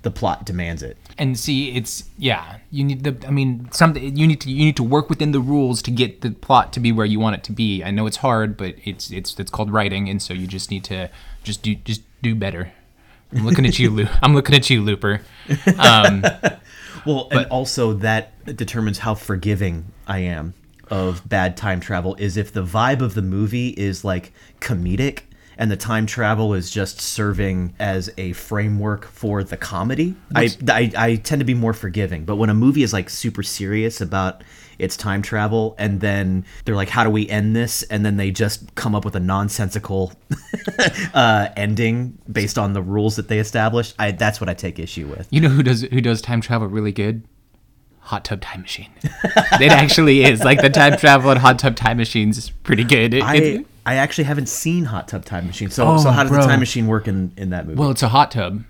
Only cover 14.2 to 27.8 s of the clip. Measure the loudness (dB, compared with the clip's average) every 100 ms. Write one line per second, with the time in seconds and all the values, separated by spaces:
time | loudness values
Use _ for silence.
14.2 | 8 6 6 4 6 2 2 0 -2 -2
15.2 | -6 -20 -4 0 2 6 8 8 6 4
16.2 | 0 0 -4 -4 -20 -20 -20 -8 -4 -2
17.2 | 0 0 0 -4 -4 -2 0 0 0 0
18.2 | -2 -18 -16 -8 -6 -2 -2 -2 -4 -4
19.2 | -4 -2 -2 0 -2 -4 -10 -16 -8 -4
20.2 | -4 -6 -8 -12 _ _ -8 -4 -4 -6
21.2 | -4 -2 -2 -2 -4 -4 -4 -4 -4 -4
22.2 | -4 -4 -4 -6 -4 0 0 0 -2 -2
23.2 | -4 -2 -2 -2 -6 -4 -6 -4 -4 -6
24.2 | -6 _ -20 _ -6 -4 -2 -2 -2 -6
25.2 | -20 -20 _ -4 -2 -2 -2 -2 -2 -2
26.2 | 0 0 0 -2 -4 -4 -6 -6 -8 -4
27.2 | -2 0 -2 -2 -6 -4